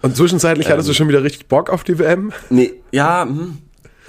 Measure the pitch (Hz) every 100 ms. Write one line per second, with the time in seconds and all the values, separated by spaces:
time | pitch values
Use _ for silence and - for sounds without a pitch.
0 | 131 127 170 175 170 160 - 151 147 139
1 | 156 139 131 - - 135 - 185 - 170
2 | 170 175 107 - - 127 123 - - 131
3 | 147 175 135 143 180 143 - _ - _